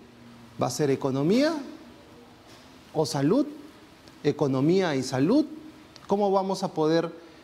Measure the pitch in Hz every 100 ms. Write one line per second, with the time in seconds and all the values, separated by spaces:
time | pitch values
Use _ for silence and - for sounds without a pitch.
0 | - - - - - - 131 131 147 131
1 | 139 131 151 233 302 320 - - - -
2 | - - - - - - - - - 151
3 | 156 143 139 247 - - - - - -
4 | - - 151 143 147 131 147 190 180 135
5 | 127 131 151 285 302 - - - - -
6 | - 202 202 196 190 185 185 - 156 165
7 | 165 - - -